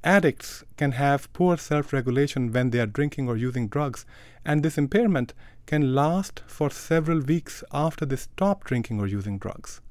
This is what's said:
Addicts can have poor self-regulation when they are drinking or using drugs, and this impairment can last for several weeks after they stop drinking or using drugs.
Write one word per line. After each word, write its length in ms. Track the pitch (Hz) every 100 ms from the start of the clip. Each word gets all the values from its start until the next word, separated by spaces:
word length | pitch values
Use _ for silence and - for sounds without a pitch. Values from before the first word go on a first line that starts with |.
Addicts 600 | 165 196 170 - - - - -
can 160 | 143
have 400 | 123 143 143 -
poor 240 | - 180 175
self-regulation 960 | - 147 143 135 123 123 143 135 120
when 180 | 117 127
they 100 | 120
are 60 | 113
drinking 420 | 104 147 - 127
or 80 | 113
using 320 | 123 123 110
drugs, 360 | 143 147 - - - - -
and 180 | - 151
this 140 | 156 151
impairment 560 | 139 202 233 160 120 - - -
can 300 | - 151 139
last 480 | 131 151 180 190 - -
for 220 | - 147
several 500 | - - 165 156 165
weeks 420 | 135 165 - - -
after 320 | 143 160 -
they 120 | 143 131
stop 480 | - - 196 196
drinking 340 | - 123 113 107
or 60 | 98
using 320 | 101 101 98
drugs. 420 | - - - - -